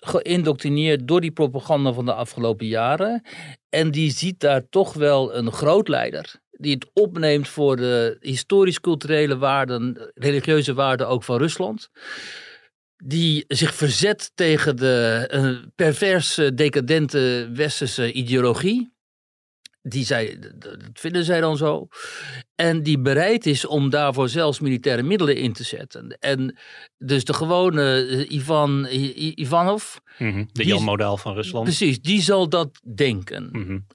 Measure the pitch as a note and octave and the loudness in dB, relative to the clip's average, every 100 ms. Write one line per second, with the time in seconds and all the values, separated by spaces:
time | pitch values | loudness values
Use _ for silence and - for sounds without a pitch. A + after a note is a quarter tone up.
0 | - F3+ E3+ F3+ D#3 C#3 D3 D3 D#3 D3 | -4 -2 0 0 2 0 0 0 2 2
1 | B2 F3+ E3 D#3+ C#3+ C3 - D3 C3+ B2 | 2 0 0 0 -2 -2 0 2 2 0
2 | B2 A2+ A#2+ B2 A2+ G#2+ A2+ A2 A#2+ D#3+ | -2 -4 -6 -2 -2 -2 -2 -2 0 0
3 | G3+ A#3 - - D#3 C3 _ D3+ D#3+ D3 | -2 -4 -8 -16 -18 -20 _ 0 0 2
4 | D#3 - F3+ F3+ C#3+ C3+ - F#3+ F#3+ D3+ | 0 0 -4 0 2 2 2 0 0 2
5 | D3 C#3 C3 A#2+ A#2 - D3+ G3 F#3 C3+ | 2 4 2 -2 -4 0 2 4 4 0
6 | A#1+ D2+ - - _ - C#3+ C3+ - G3+ | -2 -6 -12 -18 _ -8 -4 -4 -2 2
7 | G3+ E3+ D#3 D3 C3 D3+ C#3+ B2 B2 A#2+ | 2 2 2 2 0 0 2 2 2 2
8 | A#2 - C3+ B2+ - G3 F#3 - F3 D3+ | 0 -2 -6 -6 2 4 4 2 -2 -2
9 | D3+ D3+ D3 C3 C3+ C#3 B2+ B2 B2 - | 0 0 2 0 0 0 0 -2 -4 -6
10 | - - C#3 C#3+ D#3 D#3 C#3+ C3 C3+ B2+ | -14 -4 -2 0 2 2 2 0 0 0
11 | A#2+ B2 - A#2+ D#3 - F#3+ A3 - _ | 0 -2 0 0 0 -2 -6 -6 -12 _
12 | - - - - - - _ _ _ _ | -16 -14 -14 -16 -18 -20 _ _ _ _
13 | C3 E3 E3 D3+ - B2+ D#3+ - D3 A2 | -6 0 2 0 -2 0 0 0 0 2
14 | G3 G#3 - - E3+ D#3 D3+ B2 C3 B2 | 2 0 -4 0 2 4 2 2 2 4
15 | A#2 A2+ B2+ C#3 C3+ B2 - - D#3+ C#3+ | 2 0 0 0 0 0 -6 0 2 2
16 | G3 F#3 - - C#3+ C3 D3+ C#3 B2 D#3+ | 2 2 0 2 2 2 2 2 2 2
17 | C#3+ D3 B2+ B2 A#2 A#2+ D3+ - C#3+ - | 2 2 2 0 -4 -2 -2 -2 -4 -2
18 | A#2+ A2+ A#2+ B2+ B2+ A#2 F#3 B3 A#3+ _ | -2 -2 0 2 2 2 0 0 -2 _
19 | _ _ _ _ _ _ - _ - C3 | _ _ _ _ _ _ -20 _ -8 -4
20 | A#2 B2 A2 F2+ - - - G2+ G2+ - | -2 -2 -2 -8 -18 -18 -18 -18 -18 -10
21 | D#3+ F3 E3 E3 D#3+ D3 D3+ D#3 - - | -4 -2 0 2 2 2 0 -2 -6 -14
22 | - - - C3 - - E3 E3 D3+ C#3+ | -16 -14 -14 -16 -12 -2 0 2 2 2
23 | C3 C#3 F#3+ A#3 D#3+ C3+ - D3+ C#3 D3 | 2 2 2 2 2 0 0 0 2 2
24 | C#3+ C3 B2+ D#3+ D#3 C3 C#3+ B2 C#3 A#2+ | 2 2 0 0 0 0 -2 0 0 0
25 | C3+ G3+ D3+ B2+ B2+ G#2 A#2 - C3+ A#2+ | 0 2 2 2 -2 -4 -8 -10 -14 -16
26 | A#2+ - C#3 C3+ C3 - - - - _ | -18 -6 -2 -2 -2 -6 -18 -20 -20 _
27 | C3+ C#3 C#3 - D#3+ F3+ F#3 D3+ C#3 C3 | -2 -2 0 -2 0 2 2 2 2 2
28 | B2+ C3 D3 D3 C3+ D#3 C#3+ C#3 C3 C3 | 0 -2 -4 -4 0 2 2 2 0 -2
29 | C#3 - D#3 - C3 E3+ F3+ G#3+ - - | -4 -4 -8 -6 0 2 2 0 -4 -16
30 | _ - A2+ G2 A2 A#2+ A#2 G3 G#2+ G#2 | _ -6 -4 -2 -4 -2 0 0 0 0
31 | G#2 G2+ A2+ G2+ F#2+ A2+ A#2 D#3 E3+ B2 | 0 -2 -4 -8 -6 -4 -2 0 0 0
32 | C#3+ G#3 E3+ G3 E3 E3+ D3+ - A#2+ G2+ | 0 0 2 2 2 0 -2 -8 -10 -2
33 | C#3 G2+ F#2+ - - G#2+ F#2 F#2+ G2 | 0 -2 -6 -12 -10 -8 -8 -8 -10